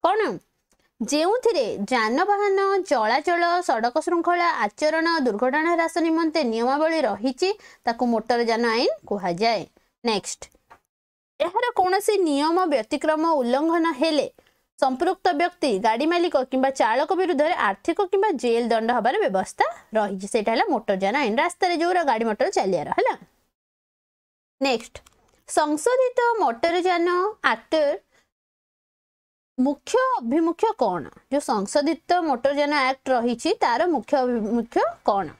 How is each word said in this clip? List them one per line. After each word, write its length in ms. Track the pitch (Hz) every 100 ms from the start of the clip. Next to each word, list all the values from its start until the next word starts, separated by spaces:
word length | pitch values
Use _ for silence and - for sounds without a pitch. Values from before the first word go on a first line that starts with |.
କ'ଣ? 180 | - 427 381 185 _ _ _ _ _ _
ଯେଉଁଥିରେ 640 | 220 294 339 480 466 349 214 165 202
ଯାନବାହନ 680 | 247 220 262 381 403 415 392 392 392 -
ଚଳାଚଳ, 540 | 269 214 254 311 349 339 349 349
ସଡ଼କ 260 | 233 240 269 -
ଶୃଙ୍ଖଳା, 420 | 349 339 349 339 -
ଆଚରଣ, 440 | 214 - 302 320 330 330 247
ଦୁର୍ଘଟଣା 460 | 202 247 285 320
ହ୍ରାସ 220 | 339 330 349 330
ନିମନ୍ତେ 360 | 320 330 320
ନିୟମାବଳୀ 560 | 247 226 240 285 320 320 262
ରହିଛି, 420 | 202 247 254 370 427 - - -
ତାକୁ 180 | 233 247
ମୋଟର 260 | 226 208 240 233
ଯାନ 140 | 226 240 226
ଆଇନ 160 | 277 622 -
କୁହାଯାଏ। 540 | 202 180 175 226 214 - _ _ _
ନେକ୍ସଟ, 380 | 240 208 - - - _ _ - _ _ _ _ _ _
ଏହାର 260 | 330 381 494 466
କୌଣସି 340 | 359 392 403 415 339
ନିୟମ 280 | 277 302 339 370
ବ୍ୟତିକ୍ରମ, 500 | 269 208 294 311 311 330 311
ଉଲ୍ଲଂଘନ 460 | 240 262 320 339 269 254
ହେଲେ 280 | 320 302 226 - _ _ _ _
ସମ୍ପୃକ୍ତ 480 | 277 254 349 359 381 285
ବ୍ୟକ୍ତି, 320 | 349 - 294 190
ଗାଡ଼ି 260 | 220 226 311
ମାଲିକ 240 | 349 339 285 262
କିମ୍ବା 180 | 262 269 269
ଚାଳକ 300 | 269 240 294 359
ବିରୁଦ୍ଧରେ 360 | 359 285 302 349 208
ଆର୍ଥିକ 320 | 196 - 339 392
କିମ୍ବା 180 | 392 427 277
ଜେଲ୍ 240 | 247 233 240
ଦଣ୍ଡ 200 | 226 226
ହେବାର 240 | 247 214 370
ବ୍ୟବସ୍ଥା 420 | 339 190 190 - 571 698 - 220
ରହିଛି। 300 | 202 196 196
ସେଇଟା 180 | 226 208
ହେଲା 120 | 233 415
ମୋଟର 220 | 247 - 190
ଯାନ 120 | 190 262
ଆଇନ, 100 | 247 226
ରାସ୍ତାରେ 320 | 339 - 370 349
ଯୋଉରା 220 | 339 359 294
ଗାଡ଼ି 160 | 220 233
ମଟର 180 | 214 311 381
ଚାଲିବାର, 320 | 202 170 135 -
ହେଲା। 160 | 480 294 - _ _ _ _ _ _ _ _ _ _ _ _ _
ନେକ୍ସଟ, 340 | 269 226 - - _ _ _ _ -
ସଂଶୋଧିତ 680 | - 302 302 453 508 508 494 480 466
ମୋଟର 360 | 294 233 339 349 359
ଯାନ 200 | 349 349 359 392 440 277
ଆକ୍ଟର 340 | 226 - 320 285 - _ _ _ _ _ _ _ _ _ _ _ _ _ _ _ -
ମୁଖ୍ୟ 360 | 254 285 - 480 523 494
ଅଭିମୁଖ୍ୟ 480 | 233 294 330 330 440 427
କ'ଣ? 240 | 226 175 127 - _
ଯୋଉ 120 | 277 -
ସଂଶୋଧିତ 600 | 220 196 294 294 320 - 359
ମୋଟର 280 | 330 247 269 285
ଯାନ 140 | 294 294 262
ଆକ୍ଟ 180 | 269 -
ରହିଛି, 380 | 254 240 233 320 453
ତାର 200 | 269 240 359
ମୁଖ୍ୟ 200 | 285 - 277
ଅଭିମୁଖ୍ୟ 560 | 247 240 208 233 233 349 587 679 -
କ'ଣ? 200 | 202 160 -